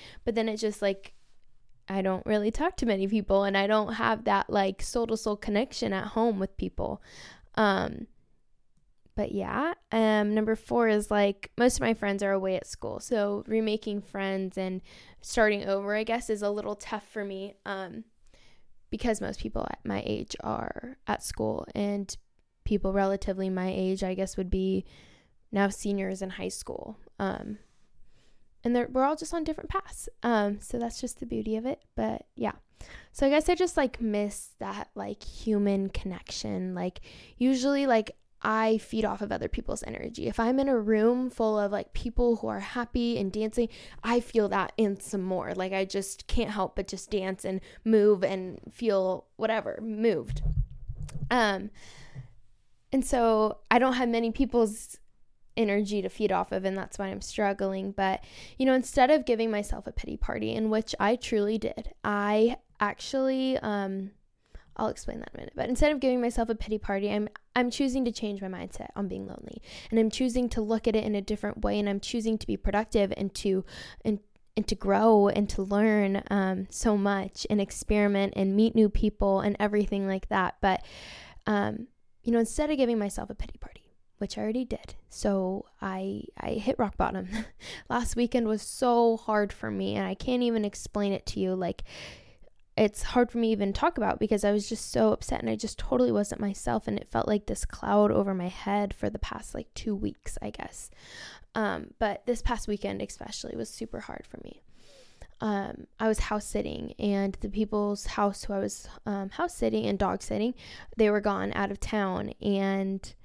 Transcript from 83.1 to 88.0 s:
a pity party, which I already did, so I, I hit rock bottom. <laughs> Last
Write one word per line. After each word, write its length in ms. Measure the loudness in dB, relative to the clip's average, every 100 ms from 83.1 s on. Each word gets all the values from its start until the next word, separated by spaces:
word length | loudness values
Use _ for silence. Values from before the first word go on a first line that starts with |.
| -4 -8
a 40 |
pity 240 | -8 -10 -10
party, 240 | -14 -16 -20 _ _ _
which 200 | -6 -4
I 40 |
already 220 | -2 -2
did, 300 | -4 -6 -8 -16 -16
so 580 | -2 0 2 0 -2 -8 _
I, 420 | -8 -6 -6 -6 -10 -8
I 100 | -6
hit 260 | -2 0 0
rock 180 | 0 0
bottom. 320 | 0 -2 -4 -6 -6 -12
<laughs> 300 | -16 -14 -4
Last 260 | -2